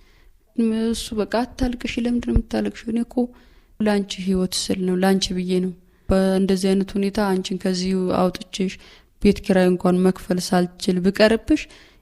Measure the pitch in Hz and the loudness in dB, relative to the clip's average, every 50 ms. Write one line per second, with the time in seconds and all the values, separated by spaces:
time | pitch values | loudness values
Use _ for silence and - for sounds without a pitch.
0 | - _ _ _ _ - - _ _ _ _ - 233 226 220 220 226 226 226 - | -20 _ _ _ _ -20 -20 _ _ _ _ -2 0 0 0 0 -2 -2 -2 -4
1 | - - 233 214 196 202 - 214 247 - - - 254 247 240 240 - 233 - - | -6 -6 -4 -4 -4 -2 -2 -2 -2 -4 -4 -2 -2 -2 -2 -4 -8 -6 -4 -4
2 | 233 240 240 240 240 240 233 226 226 - - 220 208 208 208 - - 233 220 233 | -2 -2 -2 -2 -2 0 0 0 0 0 -2 -2 -2 -2 -4 -8 -8 -6 -4 -4
3 | 240 - - - 240 247 247 - _ _ _ _ _ _ _ - 214 208 208 202 | -4 -2 -2 -2 -2 -2 -4 -12 _ _ _ _ _ _ _ -2 0 0 2 0
4 | 196 196 - - 185 185 190 185 185 185 - - - - 190 190 185 185 180 180 | 0 -4 -6 -6 -4 -2 0 0 0 -2 -2 -4 -4 -4 -4 -2 -2 -2 0 2
5 | 185 190 196 190 196 - 185 180 180 180 185 180 180 185 180 - - _ _ _ | 2 2 2 2 0 -2 -2 -4 -2 0 0 0 0 -2 -4 -10 -16 _ _ _
6 | _ - 190 190 190 190 190 190 196 190 196 185 185 190 190 196 190 196 - 202 | _ 0 2 2 4 2 2 2 2 2 2 2 2 2 2 2 0 0 -2 -2
7 | 196 196 196 - 208 196 185 185 185 - 190 180 - 196 185 180 180 185 190 185 | -2 -2 0 0 0 0 0 0 -2 -4 -6 -4 -2 -2 -2 -2 -2 -2 0 0
8 | 185 180 180 180 185 185 180 - 208 - - - 190 190 - - - - - - | 0 0 0 2 0 0 -2 -4 -10 -10 -6 -4 -4 -4 -6 -8 -16 -20 -20 -20
9 | _ _ _ _ - 202 196 - - - 196 185 185 180 180 175 - 180 180 180 | _ _ _ _ 2 2 2 2 0 0 2 4 4 4 2 2 2 2 2 4
10 | 185 185 185 - - - 180 180 170 - - 180 180 175 - - - - 185 180 | 4 2 2 0 -2 -4 -4 -4 -2 0 0 0 0 0 -4 -4 -4 -2 0 0
11 | 175 190 196 - 208 214 226 226 - - 311 302 - - - - - - _ _ | 0 0 2 4 4 4 4 2 0 0 0 0 -2 -4 -16 -20 -20 -20 _ _